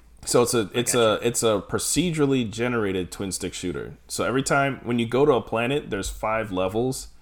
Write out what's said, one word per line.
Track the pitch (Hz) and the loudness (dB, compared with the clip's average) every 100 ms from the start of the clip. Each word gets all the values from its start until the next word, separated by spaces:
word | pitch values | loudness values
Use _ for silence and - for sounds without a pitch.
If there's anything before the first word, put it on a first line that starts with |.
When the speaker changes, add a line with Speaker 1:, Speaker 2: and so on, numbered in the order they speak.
| - - - | -20 -14 0
Speaker 1:
So | 131 | 4
it's | 117 | 4
a, | 123 98 | 2 0
it's | 120 117 | 0 0
Speaker 2:
gotcha. | 123 110 98 | 4 4 4
Speaker 1:
a, | 117 | 0
it's | - | 0
a | 113 101 - | 2 2 0
procedurally | 107 - 175 175 156 139 135 113 | -4 -2 0 0 2 2 2 0
generated | 107 123 120 101 92 87 | -2 -2 0 0 0 -4
twin | - 98 | -6 -6
stick | - 90 | -4 -6
shooter. | - 90 69 57 - - | -6 -6 -6 -8 -12 -10
So | - | -4
every | 92 127 | 0 0
time | 135 143 139 127 | 2 2 2 -2
when | - 120 | -2 -2
you | 117 | 0
go | 120 147 | 4 4
to | |
a | 120 | 4
planet, | 107 113 120 143 - | 2 -2 0 -2 -4
there's | 104 92 | -6 -6
five | - 107 110 110 | -6 -4 -2 -2
levels, | 90 92 107 131 131 - - | -2 0 0 0 -2 -10 -18